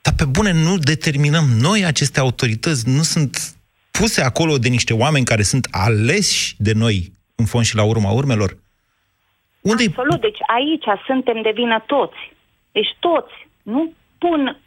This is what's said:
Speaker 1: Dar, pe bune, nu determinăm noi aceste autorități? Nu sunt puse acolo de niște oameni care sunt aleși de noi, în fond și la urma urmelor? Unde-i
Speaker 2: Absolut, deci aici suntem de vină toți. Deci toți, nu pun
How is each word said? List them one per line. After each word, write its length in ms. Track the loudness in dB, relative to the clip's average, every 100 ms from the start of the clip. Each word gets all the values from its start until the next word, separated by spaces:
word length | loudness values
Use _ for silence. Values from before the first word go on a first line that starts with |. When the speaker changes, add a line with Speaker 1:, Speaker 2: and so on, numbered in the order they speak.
Speaker 1:
Dar, 120 | 0 0
pe 80 | 0
bune, 260 | 2 2
nu 240 | 2 2 2
determinăm 680 | 0 0 -2 0 2 2 2 4
noi 240 | 2 2 0
aceste 340 | 0 -2 0
autorități? 720 | 0 0 -2 -2 -2 -2 2
Nu 120 | 2
sunt 540 | 2 0 -2 -4 -10 -14 _ _ _
puse 300 | -2 0 0
acolo 360 | -2 0 0 0
de 120 | 0
niște 240 | 0 0
oameni 320 | 0 2 2 2
care 160 | 0
sunt 260 | 2 0 -2
aleși 840 | -2 0 2 2 0 0 -2 -4 -2
de 160 | 0
noi, 400 | 2 2 0 -4 -12 _ -4
în 100 | -2
fond 200 | 0 0
și 100 | 2
la 80 |
urma 280 | 2 2 2
urmelor? 460 | 0 0 0 0 -4 _ _ _ _ _ _ _ _ _ _
Unde-i 260 | -2 0 0
Speaker 2:
Absolut, 340 | -2 -2 0
deci 200 | -2 -4 -2 0
aici 280 | 0 -2 -2 -4 -2
suntem 360 | -2 0 -2
de 100 | -2 -2
vină 280 | 0 -2 0
toți. 340 | -2 -2 -6 -20 _ _ _ _
Deci 200 | -4 -4 -2
toți, 340 | 0 0 -2 -20 -20 _
nu 320 | -6 -4 -4 -8 _ _
pun 440 | 0 0 -2 -4